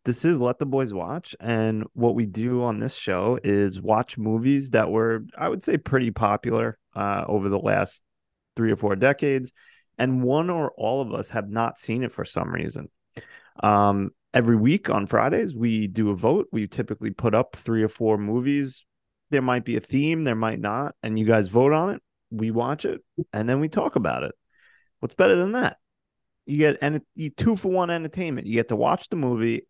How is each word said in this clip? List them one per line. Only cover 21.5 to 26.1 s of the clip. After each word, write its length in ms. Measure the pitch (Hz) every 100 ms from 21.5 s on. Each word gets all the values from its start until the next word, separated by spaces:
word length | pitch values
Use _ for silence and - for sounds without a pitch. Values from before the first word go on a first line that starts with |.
| 113 135
on 160 | 156 185
it. 120 | 208 _ _ -
We 200 | 110 110
watch 360 | 113 120 151 -
it, 180 | - _ - -
and 160 | 110 113
then 140 | 135
we 80 | 156
talk 280 | 202 - -
about 260 | 85 62
it. 120 | 71 - _ _ _ _ _ -
What's 140 | 117
better 220 | - 190 180
than 160 | 185
that? 240 | 247 - - _ _ _